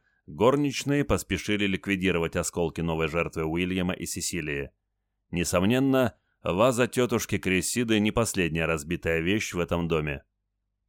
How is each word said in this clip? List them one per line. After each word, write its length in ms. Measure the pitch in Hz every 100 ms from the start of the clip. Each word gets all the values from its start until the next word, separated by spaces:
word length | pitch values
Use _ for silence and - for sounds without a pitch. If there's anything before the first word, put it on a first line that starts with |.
| _ _ -
горничные 760 | 76 120 143 143 - 139 143
поспешили 640 | - 95 - 92 - 104 101
ликвидировать 720 | 92 98 95 92 85 82 90
осколки 440 | - 87 82 85
новой 280 | 82 80 80
жертвы 360 | 85 80 80
Уильяма 500 | 80 85 90 92 90
и 120 | - 85
Сесилии. 640 | 87 - 87 73 71 69 _ _ _ _ _ _
Несомненно, 840 | 85 85 90 98 127 135 131 123 - _ _
ваза 440 | 123 104 127 117 120
тётушки 520 | 127 120 113 - 101
Крессиды 640 | 92 92 - 117 117 107
не 120 | 107
последняя 540 | 120 110 98 82 82 80
разбитая 540 | 80 73 82 82 82
вещь 340 | 85 107 -
в 60 | 90
этом 280 | 85 87 82
доме. 360 | 80 76 69 - _ _ _ _ _